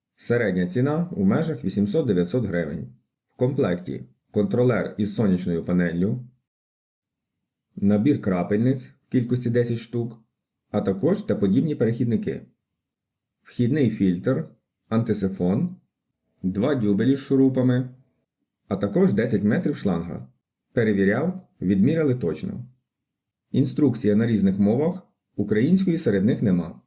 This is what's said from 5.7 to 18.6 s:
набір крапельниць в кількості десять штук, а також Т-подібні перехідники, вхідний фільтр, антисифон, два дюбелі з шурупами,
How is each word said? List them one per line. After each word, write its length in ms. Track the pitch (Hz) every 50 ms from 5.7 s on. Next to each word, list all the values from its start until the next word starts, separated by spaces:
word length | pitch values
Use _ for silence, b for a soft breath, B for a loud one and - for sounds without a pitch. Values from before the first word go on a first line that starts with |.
| 90 90 87 82 85 87 95 110 127 127 - - _ _ _ _ _ _ _ _ _ _ _ _ _ _ _ _ _ _ _ _ _ _ _ _ _ _ _ _ _
набір 460 | - 98 101 104 104 117 147 135 -
крапельниць 680 | - 101 90 87 87 - 104 107 120 131 131 - -
в 240 | - - _ _ _
кількості 380 | - 127 117 - 123 123 - 120
десять 300 | 117 120 117 120 117 113
штук, 400 | - - 123 120 117 113 - - _ _ _ _ _ _ _ _ _ _
а 100 | - 104
також 400 | 90 98 95 - - 165 208 -
Т-подібні 540 | - - 101 - 101 95 104 135 165 151 147
перехідники, 680 | - 120 113 117 - 123 117 110 92 - - 67 - - - _ _ _ _ _ _ _ _ _ _ _ _ _ _ _ _ _ _ _
вхідний 460 | - - - 120 117 147 156 127 104
фільтр, 560 | - - 98 92 87 90 - 127 131 160 156 - - _ _ _ _ _ _
антисифон, 880 | - 113 117 113 110 101 - 98 95 - - 87 90 101 127 175 180 - - _ _ _ _ _ _ _ _ _ _ _ _ 95
два 320 | 92 95 98 117 151 147
дюбелі 400 | 127 104 104 98 98 113 131 139
з 40 | 135
шурупами, 680 | - - 139 131 135 131 127 131 123 127 123 127 127 - - - _ _ _ _ _ _ _ _ _ _ _ _